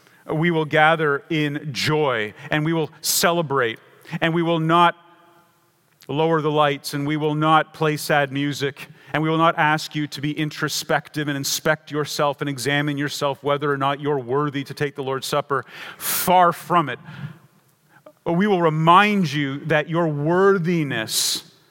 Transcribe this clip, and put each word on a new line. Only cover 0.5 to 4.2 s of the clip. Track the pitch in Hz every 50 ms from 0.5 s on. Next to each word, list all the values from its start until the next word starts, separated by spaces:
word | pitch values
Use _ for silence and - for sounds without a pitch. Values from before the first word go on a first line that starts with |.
will | 170 160 156
gather | 147 143 151 156 156 165 160 160 147 143 139 - -
in | 165 156 151 147 143 147 151 160
joy | 127 101 - 135 156 151 151 139 123 113 107 107 98 - - 156
and | 151 151 151
we | 156 165
will | 165 156 143 - -
celebrate | - - - - - 185 170 175 170 139 139 139 123 117 113 - - - - - _ - 160 160